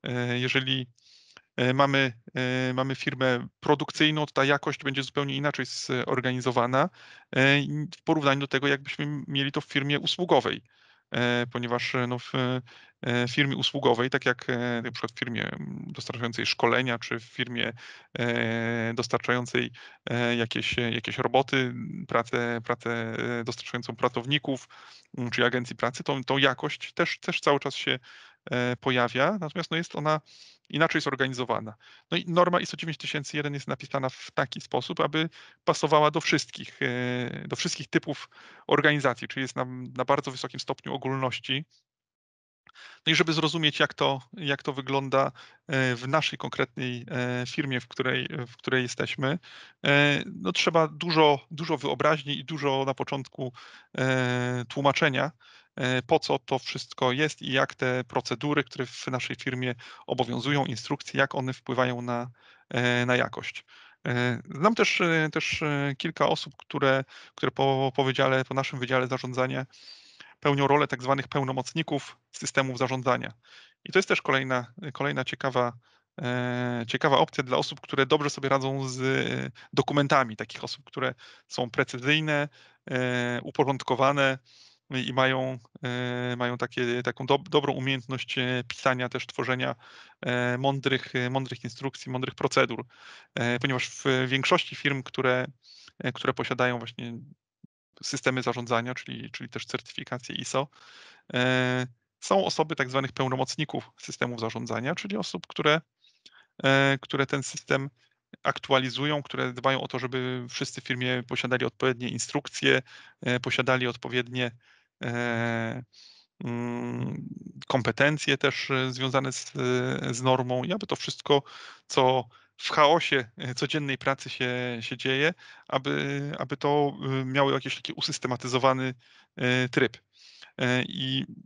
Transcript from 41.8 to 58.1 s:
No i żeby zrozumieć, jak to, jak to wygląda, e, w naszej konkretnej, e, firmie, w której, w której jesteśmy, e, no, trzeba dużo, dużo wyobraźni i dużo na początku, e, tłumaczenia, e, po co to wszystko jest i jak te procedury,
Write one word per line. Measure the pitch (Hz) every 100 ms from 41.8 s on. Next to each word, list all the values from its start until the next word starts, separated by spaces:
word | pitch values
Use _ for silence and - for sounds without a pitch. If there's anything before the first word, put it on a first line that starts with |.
| _ _ _ _ _ _ _ _ _ - - - -
No |
i |
żeby | 156 165
zrozumieć, | 160 156 165 151 -
jak | -
to, | - 143 135 -
jak | 190 151 139
to | -
wygląda, | 135 131 139 135 135 135 - - _ -
e, | 139 127
w | 120 127
naszej | 156 - -
konkretnej, | - - 135 - 127 123 113
e, | 127 123 123 123
firmie, | - 147 127
w | -
której, | - 127 131 127 151 120
w | -
której | - 131
jesteśmy, | 123 - - - 135 170 - - - _ -
e, | 143 147 143 -
no, | - -
trzeba | - - 165 160
dużo, | 151 175 160 151 143 -
dużo | 151 165 151
wyobraźni | 143 135 147 156 139 143
i |
dużo | 127 160 139 135 135
na |
początku, | 131 131 139 127 - 127 - - - _ -
e, | 131 131 127 123 123 123 120
tłumaczenia, | - 139 139 139 131 135 - - - _ -
e, | 127 127
po | 127 156
co | - 143
to | - 135
wszystko | - 135 - - 131
jest | 127 156 -
i | -
jak | 135 135
te | - 131 127
procedury, | 123